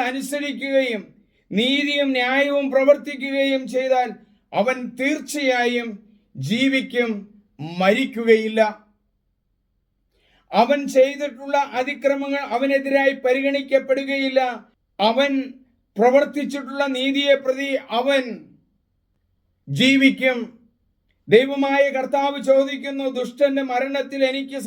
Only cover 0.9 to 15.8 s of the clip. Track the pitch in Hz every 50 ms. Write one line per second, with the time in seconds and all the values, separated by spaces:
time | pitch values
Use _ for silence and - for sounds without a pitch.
0.9 | 220 202 180 - _ _ _ _ _ _ _ - - 202 233 262 277 285 294 285
1.9 | 285 285 285 269 262 254 247 247 262 277 285 285 285 285 277 262 262 269 269 269
2.9 | 285 - - 294 285 262 269 277 269 277 277 269 269 262 262 - 262 254 262 262
3.9 | 254 254 247 226 196 - _ _ _ _ _ _ - 170 208 254 254 254 247 -
4.9 | - - 262 285 302 294 - - - 294 277 262 247 240 240 240 240 240 233 233
5.9 | 202 196 - _ _ _ _ _ - - 131 147 214 247 269 269 269 262 202 -
6.9 | 226 247 240 233 214 202 - - - _ _ _ _ - 147 160 170 180 185 190
7.9 | 214 262 269 208 - 220 233 226 226 220 220 220 220 220 220 208 208 - _ _
8.9 | _ _ _ _ _ _ _ _ _ _ _ _ _ _ _ _ _ _ _ _
9.9 | _ _ _ _ _ _ _ _ _ _ _ _ - 196 233 247 285 285 277 269
10.9 | - 262 262 277 285 285 294 277 226 262 277 277 285 285 277 - 214 247 262 285
11.9 | 285 226 254 277 277 277 277 277 277 285 277 262 214 247 269 277 277 269 269 277
12.9 | 269 277 269 269 277 269 - 254 254 277 269 277 277 277 269 269 269 262 262 269
13.9 | 262 269 277 269 277 277 269 269 262 262 254 247 233 220 - _ _ _ _ _
14.9 | _ - 196 220 233 262 277 285 269 269 269 269 - - _ _ _ _